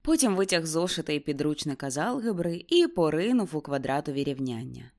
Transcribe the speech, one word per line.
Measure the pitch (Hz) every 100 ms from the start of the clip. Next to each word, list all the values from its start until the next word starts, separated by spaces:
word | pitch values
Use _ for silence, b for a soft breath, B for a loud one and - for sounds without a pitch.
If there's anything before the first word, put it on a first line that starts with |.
Потім | - 320 247 190
витяг | 190 175 160
зошити | 160 175 - 156 147
і |
підручника | 143 143 151 147 151 135 139
з | 135
алгебри | 185 254 226 185 170 170 -
і | 349 339
поринув | 262 160 156 202 247 180 151
у |
квадратові | 143 139 135 139 147 139
рівняння. | 139 131 131 113 127 123 120